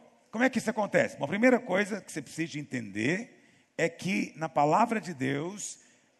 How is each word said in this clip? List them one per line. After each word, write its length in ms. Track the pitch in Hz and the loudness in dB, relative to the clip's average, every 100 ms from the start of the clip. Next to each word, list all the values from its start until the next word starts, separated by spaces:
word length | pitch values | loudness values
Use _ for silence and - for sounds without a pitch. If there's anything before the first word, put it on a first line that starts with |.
| - _ _ | -20 _ _
como 140 | 220 | 0
é 40 | 254 | 2
que 100 | 226 | 2
isso 120 | - | -2
acontece? 460 | - 202 170 113 - | -2 2 2 2 -2
Bom, 80 | |
a 40 | 143 | -4
primeira 300 | 196 254 240 | 2 4 4
coisa 420 | - 180 202 202 | 2 0 0 -4
que 120 | - | -8
você 100 | 160 | -10
precisa 300 | 127 - 165 | -8 -6 -6
de 80 | 147 | -6
entender 1120 | 147 127 107 101 113 185 240 _ _ _ _ - | -6 -8 -6 -2 0 -2 -6 _ _ _ _ -2
é 120 | 165 | -2
que 440 | - 175 202 180 - | -2 -4 -2 -4 -6
na 120 | 160 | -2
palavra 520 | - 147 180 233 220 | 2 4 6 4 0
de 120 | 175 | -6
Deus, 680 | 139 131 139 170 202 - - _ _ _ _ | -4 -2 -2 -6 -10 -12 -14 _ _ _ _